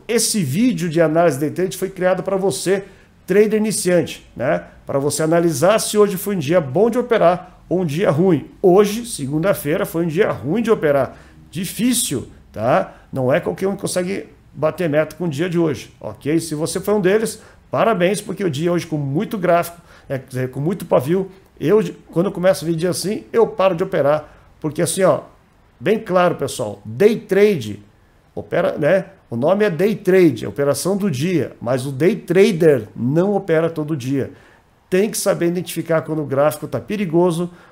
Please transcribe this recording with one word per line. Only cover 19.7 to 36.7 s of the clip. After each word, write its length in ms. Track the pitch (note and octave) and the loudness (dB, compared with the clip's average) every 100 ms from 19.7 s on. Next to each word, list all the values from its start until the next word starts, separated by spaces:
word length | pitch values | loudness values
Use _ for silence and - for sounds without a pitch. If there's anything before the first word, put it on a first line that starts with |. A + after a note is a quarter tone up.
| - - - - | -10 -20 -20 -8
é, 100 | C3 | -8
quer 80 | - | -6
dizer, 240 | B2+ B2+ | -6 -6
com 80 | C3+ | -2
muito 260 | D3+ G#3 | -4 -4
pavio, 460 | - - C3 F#3 F#3 - _ _ | 0 0 2 -2 -2 -10 _ _
eu, 200 | C#3+ G#3+ F3+ - - | 2 2 2 -6 -6
quando 160 | E3 F#3+ | -2 -2
eu 60 | |
começo 320 | F3+ F#3 F#3 | 0 0 2
a 40 | D#3 | -2
ver 60 | |
dia 160 | E3 F3+ | -2 -2
assim, 340 | - F3+ G#3+ - | -2 -4 -6 -2
eu 140 | A#3 G#3+ | 2 2
paro 300 | G#3+ F#3 E3 | 2 0 2
de 80 | |
operar, 440 | F#3 E3+ C#3 D3+ - - _ _ | -2 0 2 0 -2 -20 _ _
porque 220 | D3+ - | -8 -2
assim, 220 | E3+ F#3 | -2 2
ó, 160 | F#3 C3+ - _ _ _ _ _ | 2 2 -4 _ _ _ _ _
bem 220 | C3 A3 | 0 0
claro, 340 | A3 F3+ F3 | 2 2 2
pessoal, 480 | C#3 C3 - G#2+ G#2 | 0 -4 -4 -6 -8
day 300 | A2 A#2+ G#3+ A#3 | -12 2 2 2
trade, 640 | - F#3+ G#3 F3 G#2+ - - _ _ _ _ | 0 4 4 2 -4 -10 -16 _ _ _ _
opera, 420 | - - E3 - - | -14 -4 -2 -2 0
né? 280 | D3 F#3+ F#3 - _ | 2 2 0 -14 _
O 60 | A#2 | -2
nome 280 | D3 G3+ | 0 2
é 60 | G#3+ | 2
day 240 | D#3 G3+ | 0 0
trade, 500 | G3+ F3+ F#3 E3+ A2 | 0 2 4 4 2
é 40 | B2+ | -6
operação 480 | - C#3+ C3+ E3+ G3 | -2 -2 0 -2 -2
do 120 | G3+ | -2
dia, 440 | B2+ E3+ E3+ A#2 - | -2 0 0 -2 -6
mas 260 | A2+ C3 C3+ | -4 -2 -4
o 60 | |
day 240 | C3 E3+ - | 0 0 0
trader 720 | - F3+ A3 E3 E3 C3 G2+ - | 0 4 4 4 4 4 -2 -4
não 400 | A#2+ D#3 G3 G3 | 0 2 0 -2
opera 340 | G3 D#3+ E3 | 0 0 0
todo 260 | E3 D3+ D#3 | -4 -6 -6
dia. 360 | B2 C#3 G2 - - _ _ _ _ | -4 -4 -4 -10 -20 _ _ _ _
Tem 200 | F#3 G#3+ | 0 0
que 80 | - | -2
saber 300 | - D#3 E3+ | -2 0 -2
identificar 560 | F3 F3 E3 D#3 D#3+ | -2 -6 -8 -2 -2
quando 180 | C3+ D#3 | -2 -6
o 60 | C#3 | -2
gráfico 400 | C3+ D3+ D3+ | 0 0 0
tá 140 | D3+ | -6